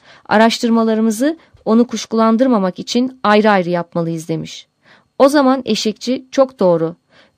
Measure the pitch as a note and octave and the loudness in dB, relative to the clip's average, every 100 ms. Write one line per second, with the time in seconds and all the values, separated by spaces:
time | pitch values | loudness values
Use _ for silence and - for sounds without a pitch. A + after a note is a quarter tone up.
0 | _ - - G#3+ A3+ A3+ A#3+ A3+ A3+ A3 | _ -16 -2 2 2 2 0 0 0 0
1 | A3+ G#3+ C#4 D#4+ _ _ - A3+ A#3+ A3 | 0 0 -2 -4 _ _ 0 0 0 -4
2 | - A3+ A3+ A3+ C4 A#3 F#3 F3+ F#3+ A#3 | -6 -2 0 2 2 0 -2 -6 -6 -4
3 | C4 - G#3 G#3 G#3+ G3+ F3 F3 E3+ F3 | -4 -4 0 2 4 2 0 -4 -4 -6
4 | E3 E3 D#3+ D#3+ D#3 - - _ _ _ | -6 -6 -8 -8 -8 -16 -20 _ _ _
5 | _ - C4+ D4 C4 C4+ C4 G#3+ A3 G#3 | _ 0 2 4 2 0 -2 -4 -4 -6
6 | - C4 - - C4 - F#3 E3+ E3 F3 | -6 -8 -6 -2 -2 2 0 2 -2 -8
7 | _ _ _ | _ _ _